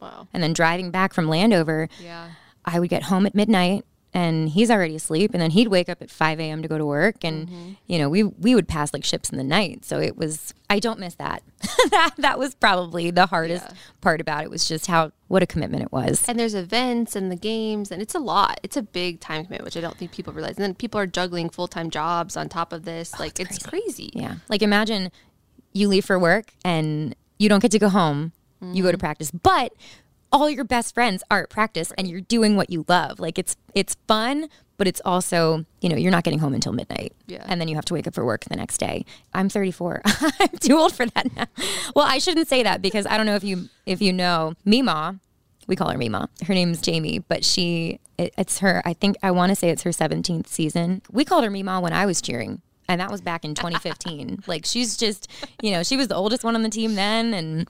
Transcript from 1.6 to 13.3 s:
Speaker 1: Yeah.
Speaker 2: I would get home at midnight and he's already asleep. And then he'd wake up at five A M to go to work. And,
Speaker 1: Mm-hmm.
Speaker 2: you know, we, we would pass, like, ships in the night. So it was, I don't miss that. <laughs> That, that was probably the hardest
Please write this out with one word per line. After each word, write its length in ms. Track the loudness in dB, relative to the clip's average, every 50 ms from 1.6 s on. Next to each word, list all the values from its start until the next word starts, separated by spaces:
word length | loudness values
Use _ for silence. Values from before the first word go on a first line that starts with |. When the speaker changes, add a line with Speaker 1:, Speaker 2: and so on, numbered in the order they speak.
| 4 2 0 -2 -2 -4 -8 -12
Speaker 1:
Yeah. 280 | -16 -16 -14 -14 -16 -16 -18 -20 -20 _ _ _ -8
Speaker 2:
I 160 | -2 0 0
would 100 | 0 0
get 140 | 0 -2 0
home 200 | 0 2 2 2
at 100 | 2 2
midnight 500 | 2 4 4 4 4 4 2 2 -2 -4 _ _ _ _ _ -2
and 320 | 0 0 2 2 0 0 2
he's 220 | 2 4 4 6
already 240 | 4 4 2 0 -2
asleep. 380 | -6 -4 -2 2 2 2 2 2
And 60 | 2
then 80 | 2 4
he'd 180 | 4 4 6 6
wake 200 | 4 2 2 0
up 120 | -4 -8
at 80 | -12 -14
five 300 | -2 0 0 2 2 0
A 40 | -4 -4
M 120 | -4 -6
to 60 | -4 -4
go 100 | -2 -2
to 80 | 0
work. 360 | 0 2 2 2 2 2 0
And, 240 | -4 -4 -4 -6 -8 -10
Speaker 1:
Mm-hmm. 220 | -12 -14 -16 -16 -18 -16 _
Speaker 2:
you 120 | -4 0 0
know, 100 | 2 2
we, 140 | 4 4 2
we 300 | 2 0 2 4 6 6
would 100 | 6 4
pass, 260 | 2 -2 -4 -2 -4
like, 120 | -4 -4 -4
ships 260 | -4 -4 -4 -4 -6
in 80 | -6 -4
the 60 | -2
night. 400 | 0 0 0 0 -2 -4 -10 -10
So 160 | -6 -4 -2
it 160 | -2 -4 -4
was, 360 | -4 -6 -6 -6 -8 -12 -14 -18 _ _ -2
I 120 | 0 0
don't 180 | 0 -2 -4 -6
miss 160 | -10 -12 -10
that. 300 | -8 -8 -8 -8 -10 -12 -18
<laughs> 40 | _ _ -10 0 4 4 4 6
That, 240 | 6 4 4 4 2 0
that 200 | 0 0 2 0
was 160 | -2 -4 0
probably 560 | 2 4 4 4 2 0 -2 -4 -2 -2 2
the 160 | 4 4 4
hardest 400 | 4